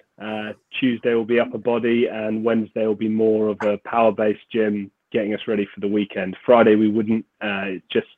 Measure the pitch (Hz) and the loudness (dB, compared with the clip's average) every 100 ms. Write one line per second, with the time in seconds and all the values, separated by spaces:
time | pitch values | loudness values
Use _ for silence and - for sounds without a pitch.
0 | _ - 107 107 107 104 _ - 127 117 | _ -14 -10 -8 -10 -14 _ -4 -2 0
1 | 123 117 110 120 120 113 120 117 117 117 | 0 0 2 0 0 -4 -2 0 2 2
2 | 120 110 107 107 113 113 107 113 110 104 | 0 -2 -4 -2 0 0 -2 -2 -2 -2
3 | 110 110 110 107 107 101 107 101 - 117 | -2 0 2 2 0 -2 -2 -2 -2 2
4 | 113 101 107 104 - 113 107 104 98 _ | 2 2 0 -2 -4 -2 0 -2 -6 _
5 | _ 117 104 104 - 107 98 - 101 104 | _ -4 -2 -4 -2 -2 -4 -4 -2 -2
6 | 101 104 95 95 - 120 113 107 107 107 | -2 -4 -8 -2 4 6 8 6 4 0
7 | 107 113 - - 104 98 98 90 - 113 | 0 -2 -4 -8 -6 -4 -6 -8 -4 -4
8 | - | -4